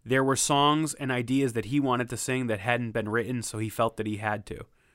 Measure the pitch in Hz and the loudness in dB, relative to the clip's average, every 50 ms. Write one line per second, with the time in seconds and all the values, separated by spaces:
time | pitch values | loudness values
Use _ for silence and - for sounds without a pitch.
0 | - 113 127 135 135 135 120 - - - 147 143 143 147 147 156 156 143 - - | -4 0 2 2 4 2 2 2 2 2 4 6 6 6 6 4 2 -2 -4 -6
1 | 147 131 127 123 120 113 131 135 139 127 113 117 104 104 139 147 135 131 123 123 | -4 -2 -2 -2 0 0 2 2 2 2 0 -2 -4 0 0 0 2 2 2 2
2 | 123 113 123 107 - - 127 127 127 117 107 95 95 123 120 120 120 113 107 117 | 0 -2 -4 -6 -4 -2 -2 -2 0 -2 -2 -2 0 0 0 0 -2 -2 -2 -2
3 | 104 107 107 117 107 120 127 120 110 - - 110 110 107 - - 117 113 - - | -2 0 0 0 0 0 -4 -6 -6 -6 -6 -4 -6 -6 -2 0 0 0 0 -2
4 | 107 107 107 101 110 107 107 104 101 - - - - _ _ _ _ _ _ | -4 -4 -4 -4 -2 -2 -2 -4 -6 -10 -12 -12 -12 _ _ _ _ _ _